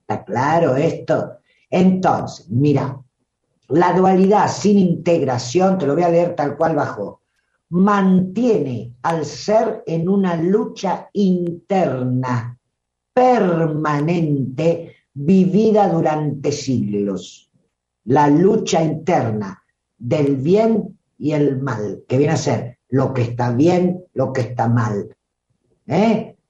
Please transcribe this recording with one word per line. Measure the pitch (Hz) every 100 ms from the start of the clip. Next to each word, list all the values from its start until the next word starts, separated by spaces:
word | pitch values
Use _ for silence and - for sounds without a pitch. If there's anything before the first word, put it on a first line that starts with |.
¿Está | - - -
claro | 127 139 170 156 131
esto? | 160 - - 147 - - _ _ _
Entonces, | 185 185 185 165 - - - -
mira, | 123 147 135 120 - - _ _ _ _ _ _
la | 143 180
dualidad | 175 190 185 190 208 143
sin | - 202 202
integración, | 180 170 170 160 131 120 - 175 190 185
te | 139
lo |
voy | 147
a | 175
leer | 170 170 -
tal | 143 143
cual | 160 151
bajó, | 123 - 95 - _ _ _ _ _
mantiene | 170 196 202 190 185 185 196 247 185 135 120 - -
al | 160 160 143
ser | - - 208 170 - -
en | 165 170
una | 196 190 165
lucha | 170 208 - - 190 156 -
interna | - 196 180 175 170 _ 190 151 127 127 127 127 123 117 - _ _ _ _ _
permanente | - 254 240 185 165 160 151 156 147 151 175 156 139 127 127 165 165 - _ _
vivida | 143 143 190 170 190 220 208 196
durante | 165 156 151 151 - 131
siglos. | - - 120 101 101 101 90 - - _ _ _ _ _ _ 107
La | 143 147
lucha | 151 196 220 - 170
interna | 160 139 - 160 120 107 98 95 _ _ _ _
del | 120 123 139 135
bien | 139 202 226 214 - - _ _
y | 143
el | 147 143 131
mal, | 135 107 104 87 _
que | 127
viene | 147
a | 160
ser | 147 113 123 - _
lo | 131 131
que | 127
está | 117 117 123
bien, | 120 165 180 180 - -
lo | 123 127
que | 131
está | 117 - 117
mal. | 120 110 101 90 _ _ _ _ _ _ _ -
¿Eh? | 156 226 208 - _